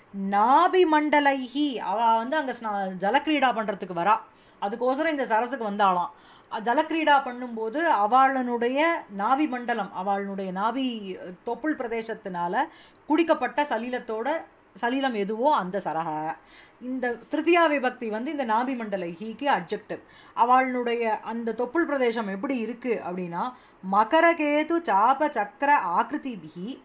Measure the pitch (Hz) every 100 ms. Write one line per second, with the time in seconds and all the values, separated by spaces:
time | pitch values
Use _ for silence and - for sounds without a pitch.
0 | _ 196 196 202 226 277 359 370 349 302
1 | 302 294 277 277 254 277 294 226 - 202
2 | 233 226 233 311 269 233 226 202 190 185
3 | 196 269 285 302 262 220 208 196 180 175
4 | 180 220 - _ _ - 202 233 247 262
5 | 330 294 233 220 240 233 214 202 202 180
6 | 170 - - - - 226 214 262 311 330
7 | 294 285 269 240 247 226 220 254 339 233
8 | 208 247 269 262 247 240 240 269 330 339
9 | - 202 208 269 302 247 240 233 185 -
10 | 190 196 196 196 190 185 214 262 262 226
11 | 196 180 170 180 - 233 311 302 240 226
12 | 226 214 196 180 175 208 285 - - _
13 | - 311 330 311 247 - 294 226 247 247
14 | 240 220 240 320 - _ _ - 233 262
15 | 269 220 196 220 269 285 180 196 180 156
16 | 165 156 156 - - - - - 247 262
17 | 240 233 - 294 302 339 330 294 254 247
18 | 226 208 262 294 240 220 254 254 220 190
19 | 175 175 220 220 285 233 170 202 - 170
20 | - - - - 240 254 262 247 233 233
21 | 226 220 196 226 233 220 240 339 320 277
22 | 240 226 208 196 247 262 220 240 254 208
23 | 170 185 180 170 240 - - _ 185 196
24 | 220 320 339 339 302 294 302 339 339 196
25 | 220 269 302 247 202 - 285 285 185 175
26 | 233 285 269 214 156 175 196 -